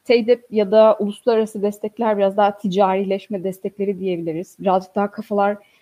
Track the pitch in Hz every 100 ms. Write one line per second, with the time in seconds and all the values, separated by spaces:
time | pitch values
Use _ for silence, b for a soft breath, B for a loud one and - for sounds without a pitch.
0 | - 240 226 233 - 214 196 214 220 214
1 | 208 208 247 226 220 214 202 208 214 -
2 | 226 202 196 202 208 202 196 185 190 190
3 | 190 196 - 202 185 185 196 196 202 185
4 | 190 170 170 156 185 - 185 185 185 208
5 | 202 - - 202 202 208 b b